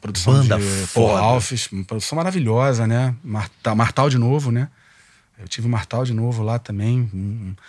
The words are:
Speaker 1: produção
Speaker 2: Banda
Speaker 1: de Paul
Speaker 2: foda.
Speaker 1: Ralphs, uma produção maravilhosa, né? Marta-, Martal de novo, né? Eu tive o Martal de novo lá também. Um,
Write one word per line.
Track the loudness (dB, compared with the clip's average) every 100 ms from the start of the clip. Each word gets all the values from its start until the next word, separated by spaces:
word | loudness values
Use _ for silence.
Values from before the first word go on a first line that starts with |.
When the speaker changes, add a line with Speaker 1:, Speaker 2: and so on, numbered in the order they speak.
Speaker 1:
produção | -8 -2 4
Speaker 2:
Banda | 6 6 2
Speaker 1:
de | 0 -2 -2
Paul | 2 4
Speaker 2:
foda. | 4
Speaker 1:
Ralphs, | 4 2 0 -4 -6
uma | -8
produção | -6 -6 -4
maravilhosa, | -2 -2 0 2 2 2 2 2
né? | 2 0 -4
Marta-, | -6 -6 -8 -6 -2
Martal | 2 2 2 2
de | 2
novo, | 2 0 0
né? | -2 -2 -8 _ _ _ _ _ -20
Eu | -14
tive | -6 -2
o |
Martal | -2 -2 -4
de | -2
novo | -2 -2 -2
lá | -2 -4
também. | -4 -4 0 0 -2
Um, | -4 -6 -6 -10 -12